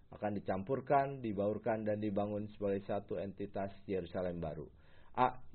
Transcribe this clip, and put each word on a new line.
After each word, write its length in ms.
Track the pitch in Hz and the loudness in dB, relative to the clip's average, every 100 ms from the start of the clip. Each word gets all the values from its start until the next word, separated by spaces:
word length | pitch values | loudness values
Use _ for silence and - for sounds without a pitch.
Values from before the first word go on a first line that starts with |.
| - | -16
akan 300 | - 104 101 | -4 0 0
dicampurkan, 800 | 101 95 98 131 127 143 139 139 | 0 0 2 0 4 4 4 0
dibaurkan, 640 | 117 95 101 104 123 110 107 | -2 2 2 2 0 0 2
dan 140 | 107 | 0
dibangun 480 | 107 98 104 104 104 - | 2 2 0 0 -4 -2
sebagai 260 | 101 98 101 | 0 0 0
satu 320 | 104 101 95 | -4 -2 -4
entitas 480 | 98 - 101 104 98 - - | -4 -6 -6 -2 -4 -6 -2
Yerusalem 540 | 95 85 98 90 87 | -2 0 0 0 0
baru. 240 | 80 76 69 - - - - - | -2 -4 -8 -14 -20 -18 -4 4
A. 160 | 127 - - | 4 4 -4